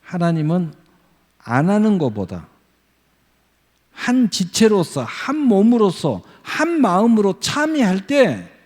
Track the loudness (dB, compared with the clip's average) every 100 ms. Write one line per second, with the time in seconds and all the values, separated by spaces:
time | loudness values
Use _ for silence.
0 | -10 -4 -2 0 0 -2 -4 -10 _ _
1 | _ _ _ _ -2 0 2 2 2 2
2 | -2 -4 -8 -10 -16 _ _ _ _ _
3 | _ _ _ _ _ _ _ _ _ -10
4 | -2 0 0 -2 -6 2 4 4 0 -6
5 | -8 -10 -6 -2 2 4 4 4 2 0
6 | -4 -4 -10 -20 -12 -4 -2 0 0 2
7 | 2 2 2 -2 -6 -4 -2 0 0 0
8 | -2 2 2 0 -10 _